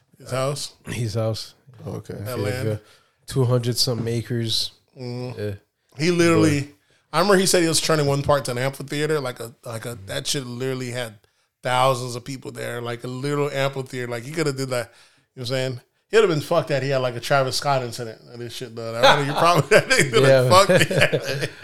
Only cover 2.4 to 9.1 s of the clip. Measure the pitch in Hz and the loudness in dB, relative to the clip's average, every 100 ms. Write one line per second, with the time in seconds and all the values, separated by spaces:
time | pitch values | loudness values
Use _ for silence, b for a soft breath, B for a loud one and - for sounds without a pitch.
2.4 | 104 101 107 107 - b b b - 135 | -4 -2 -2 -4 -8 b b b -6 0
3.4 | 120 123 117 117 - 113 113 117 107 120 | 2 2 0 0 -2 -2 -2 -4 -4 -4
4.4 | 113 104 - _ _ - 123 123 127 110 | -2 -2 -4 _ _ -16 -12 -10 -10 -8
5.4 | 104 95 _ _ _ - 165 175 170 160 | -8 -8 _ _ _ -2 0 4 4 6
6.4 | 156 143 143 - _ _ _ 156 196 190 | 4 2 -2 -12 _ _ _ 0 4 4
7.4 | 190 185 165 151 - 156 143 139 139 143 | 4 4 4 2 2 2 2 2 2 0
8.4 | 135 120 135 135 139 147 151 | 0 -4 -4 -6 -8 -4 -2